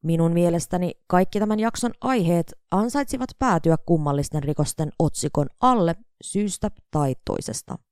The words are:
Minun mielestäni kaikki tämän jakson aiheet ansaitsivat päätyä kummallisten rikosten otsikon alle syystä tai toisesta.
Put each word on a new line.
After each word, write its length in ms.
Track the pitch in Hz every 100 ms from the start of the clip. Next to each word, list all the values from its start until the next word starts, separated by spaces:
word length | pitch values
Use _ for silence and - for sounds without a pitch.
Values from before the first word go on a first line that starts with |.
Minun 280 | 156 165 165
mielestäni 600 | 170 175 170 - 180 180 - _
kaikki 320 | 180 190 208
tämän 200 | 214 214
jakson 320 | 226 - 240 -
aiheet 520 | - 262 170 170 165 - _
ansaitsivat 580 | 185 226 285 277 262 254 -
päätyä 380 | 262 175 165 160 -
kummallisten 580 | 165 147 143 143 156
rikosten 480 | 139 151 147 - 156 -
otsikon 480 | 160 - - - 151 -
alle 340 | 254 247 170 170 - _
syystä 480 | - 196 208 180 208 - _
tai 240 | 151 143 131 -
toisesta. 500 | - - - - - _